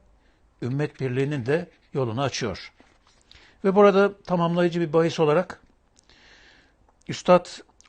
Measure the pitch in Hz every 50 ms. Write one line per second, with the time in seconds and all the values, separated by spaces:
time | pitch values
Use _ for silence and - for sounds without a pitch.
0 | _ _ _ _ _ _ _ _ _ _ _ - - 120 131 143 151 143 - -
1 | 135 131 123 131 135 143 151 139 110 123 147 175 180 - _ _ _ _ - 143
2 | 131 113 107 123 139 123 - - 127 104 85 - - - _ _ - _ _ _
3 | _ _ _ _ _ _ - - - - _ _ - 196 185 208 208 202 185 196
4 | 202 202 202 - - - 180 175 170 170 170 175 175 175 165 175 170 156 151 165
5 | 165 165 - - 160 147 147 175 180 - - - _ _ _ _ _ _ _ _
6 | _ _ _ _ _ - - - - _ _ _ _ _ _ _ _ _ _ _
7 | _ - 127 - - - 180 175 180 - - - - _ _ _ _